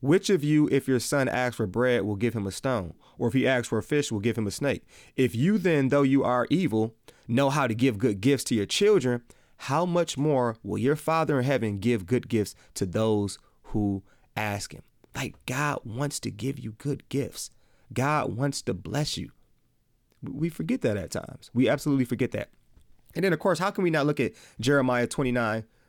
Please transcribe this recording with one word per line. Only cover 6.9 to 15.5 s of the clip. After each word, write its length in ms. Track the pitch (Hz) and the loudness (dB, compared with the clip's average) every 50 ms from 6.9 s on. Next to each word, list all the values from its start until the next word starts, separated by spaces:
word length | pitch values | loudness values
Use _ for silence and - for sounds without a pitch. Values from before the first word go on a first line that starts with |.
| - _ _ - - _ _ - | -4 _ _ -20 -20 _ _ -2
know 220 | 120 127 143 135 | 2 2 2 2
how 160 | 139 151 135 | 2 2 0
to 80 | 120 110 | 0 0
give 240 | 107 135 135 110 98 | 2 2 2 2 2
good 240 | 117 123 101 98 101 | 0 0 0 2 2
gifts 220 | 135 143 127 - | 2 2 2 2
to 100 | - 127 | 0 0
your 100 | 107 98 | 0 0
children, 580 | 95 - - 202 208 214 180 127 127 123 120 - - - _ _ _ _ - - | 0 0 2 4 6 6 4 4 2 0 0 -4 -8 -20 _ _ _ _ -12 -6
how 200 | - 135 156 180 | -2 0 0 0
much 320 | 180 170 175 170 - - | 2 2 2 0 0 0
more 400 | 131 143 156 147 131 123 117 110 - - | -2 0 2 2 4 2 2 0 -4 -6
will 160 | 101 92 101 | -6 -4 0
your 180 | 110 131 151 | 2 2 0
Father 420 | 151 - - 160 160 160 - 147 135 | 0 0 0 0 2 2 2 2 2
in 60 | 123 | 2
heaven 360 | 135 139 123 113 107 101 98 | 2 0 0 0 -2 -2 0
give 260 | 92 120 120 110 92 | 0 0 0 0 0
good 240 | - 123 123 - - | 0 -2 -2 0 0
gifts 240 | 120 110 101 - - - - - - | 0 0 0 -2 -4 -12 -20 -14 -8
to 140 | - - | -6 -4
those 520 | 92 85 113 110 110 107 104 101 98 - - _ _ _ _ _ | -2 0 0 2 2 2 2 0 -2 -4 -10 _ _ _ _ _
who 380 | - - 110 104 101 98 98 - _ _ _ _ _ - | -6 -2 0 0 0 -2 -2 -6 _ _ _ _ _ -6
ask 380 | 110 107 104 101 98 - - - | -4 -4 -2 -4 -4 -6 -10 -12
him?" 100 | - - _ _ _ _ _ - | -16 -20 _ _ _ _ _ -10
Like, 200 | 127 135 110 - - - | -8 -8 -8 -8 -10 -10
God 360 | - | -6